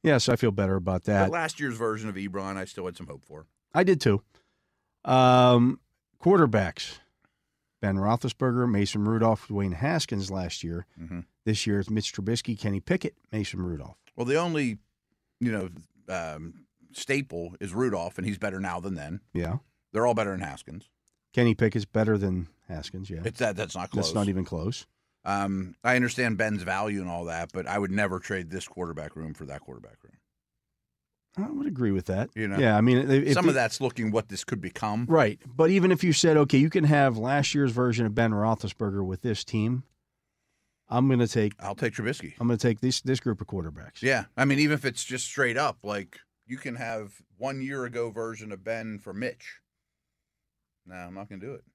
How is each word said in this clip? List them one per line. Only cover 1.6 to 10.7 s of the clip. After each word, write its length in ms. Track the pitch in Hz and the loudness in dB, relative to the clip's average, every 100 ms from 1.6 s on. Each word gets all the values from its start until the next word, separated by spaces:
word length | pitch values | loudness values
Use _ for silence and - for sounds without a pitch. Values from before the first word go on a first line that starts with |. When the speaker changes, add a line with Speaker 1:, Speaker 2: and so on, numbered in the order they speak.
| 143 113 | -8 -2
Speaker 2:
version 320 | 113 107 107 | -4 -2 -6
of 60 | |
Ebron, 420 | 95 98 98 95 95 | -6 -6 -6 -6 -6
I 80 | |
still 200 | 92 - 90 | -8 -8 -10
had 100 | 82 | -10
some 120 | 82 | -16
hope 160 | 73 | -16
for. 220 | _ 78 - _ _ | _ -20 -20 _ _
Speaker 1:
I 80 | 160 | 2
did 180 | 185 165 | 4 4
too. 220 | 120 98 _ _ _ _ _ _ _ _ | 4 4 _ _ _ _ _ _ _ _
Um, 760 | - 127 127 123 127 123 123 139 _ _ _ _ | 2 6 8 8 8 8 6 2 _ _ _ _
quarterbacks. 760 | 170 196 143 107 90 - - - _ _ _ _ _ _ _ _ | 4 6 6 4 0 -6 -14 -14 _ _ _ _ _ _ _ _
Ben 140 | 101 98 | -2 2
Roethlisberger, 720 | 101 117 127 - 131 123 123 | 2 2 -2 -2 0 2 2
Mason 360 | 101 101 107 | 2 0 0
Rudolph, 420 | 104 113 113 110 - | 0 4 4 2 -2
Dwayne 280 | 101 98 | -2 -2
Haskins 580 | 85 135 165 - 101 92 | -2 -2 -2 -2 -4 -4
last 320 | 95 90 - | -6 -6 -8
year. 200 | 82 | -8